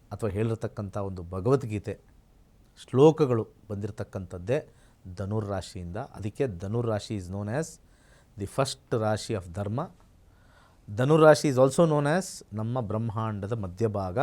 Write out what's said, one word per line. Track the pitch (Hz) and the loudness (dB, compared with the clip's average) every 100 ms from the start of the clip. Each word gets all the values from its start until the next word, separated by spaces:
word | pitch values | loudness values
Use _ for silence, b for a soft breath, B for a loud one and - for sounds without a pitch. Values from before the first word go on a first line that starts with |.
| - | -16
ಅಥವಾ | 101 110 95 | -6 -4 -2
ಹೇಳಿರ್ತಕ್ಕಂಥ | 113 110 107 - 101 104 98 | -2 -2 -6 -8 -8 -6 -6
ಒಂದು | 92 85 | -8 -8
ಭಗವದ್ಗೀತೆ | 92 98 135 120 107 101 - - - _ _ _ _ _ - | -4 2 2 0 -6 -6 -12 -14 -20 _ _ _ _ _ -20
ಶ್ಲೋಕಗಳು | - 123 151 151 147 117 107 - - | -2 8 8 8 2 2 -2 -10 -12
ಬಂದಿರತಕ್ಕಂಥದ್ದೇ | 101 101 - 107 104 90 92 90 143 - b b b 92 90 | -8 -8 -8 -10 -10 -10 -10 -4 -4 -4 b b b -16 -8
ಧನುರ್ | 95 107 104 | -4 -2 -2
ರಾಶಿಯಿಂದ. | 98 - 92 87 92 135 - | -4 -6 -10 -10 -10 -10 -8
ಅದಕ್ಕೆ | 101 - 139 87 | -8 -2 -4 -2
ಧನುರ್ | 98 113 117 | -4 -2 0
ರಾಶಿ | 107 - 107 | -2 -4 -8
is | 87 | -6
known | 98 104 123 | -6 -4 -4
as | 160 - _ b b b b - | -6 -10 _ b b b b -10
the | 98 - | -8 -2
first | 135 - - 123 | -2 -4 -4 -2
ರಾಶಿ | 107 107 - 110 | 0 -2 -2 -6
of | 90 87 | -6 -6
ಧರ್ಮ. | 101 113 180 - - _ - b b b b b - | -4 -4 -6 -12 -20 _ -20 b b b b b -10
ಧನುರ್ | 101 131 160 156 | -2 4 8 10
ರಾಶಿ | 147 156 | 8 6
is | 123 | 6
also | 135 139 170 | 4 6 4
known | 147 143 | 4 2
as | 170 185 - - 107 | 0 -2 -12 -12 -8
ನಮ್ಮ | 110 127 107 | -4 -4 -4
ಬ್ರಹ್ಮಾಂಡದ | 104 113 104 110 104 98 117 | -4 -2 -4 -4 -4 -6 -6
ಮಧ್ಯಭಾಗ, | 95 90 113 101 95 95 | -6 -2 -2 -2 -4 0